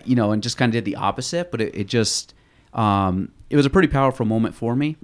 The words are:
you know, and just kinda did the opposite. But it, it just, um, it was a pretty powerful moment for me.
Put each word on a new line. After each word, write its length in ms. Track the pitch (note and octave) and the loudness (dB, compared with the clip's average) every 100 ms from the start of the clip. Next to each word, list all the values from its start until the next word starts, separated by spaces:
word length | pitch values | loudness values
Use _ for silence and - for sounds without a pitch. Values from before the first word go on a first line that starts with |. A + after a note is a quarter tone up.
you 120 | - B2 | 0 2
know, 160 | G#2 | 2
and 100 | G#2+ | 0
just 160 | A#2 - | -2 0
kinda 140 | B2 | 0
did 120 | A#2 | 0
the 120 | G2+ - | -2 -4
opposite. 560 | G2+ - - E3+ - | -4 -4 -4 -6 -4
But 80 | A2+ | -4
it, 160 | G#2+ - | -4 -4
it 80 | G2 | -2
just, 480 | A#2+ G#2+ - - - _ _ _ | 0 0 -2 -8 -20 _ _ _
um, 560 | - G#2+ G2 F#2+ F#2 - - - | 0 2 2 2 0 -4 -10 -2
it 60 | D3 | 2
was 100 | C#3 | 4
a 40 | |
pretty 160 | F#3 D#3+ | 4 4
powerful 380 | C#3 C3+ - A2 | 2 0 0 -2
moment 300 | A2+ A2 - | 0 -2 -2
for 180 | A2+ | -4
me. 220 | B2 D3 D3+ | -2 -2 -6